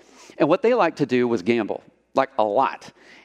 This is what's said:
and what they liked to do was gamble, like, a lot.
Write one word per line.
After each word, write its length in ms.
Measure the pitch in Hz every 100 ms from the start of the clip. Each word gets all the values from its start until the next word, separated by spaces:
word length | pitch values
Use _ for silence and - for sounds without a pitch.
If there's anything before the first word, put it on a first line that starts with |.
| _ - - -
and 100 | 147
what 140 | 180
they 120 | 220
liked 260 | 247 170 -
to 60 | 135
do 220 | 123 123
was 140 | 117
gamble, 420 | 90 117 98 - - _ _
like, 160 | - 135 -
a 60 |
lot. 500 | 107 107 92 - - - - -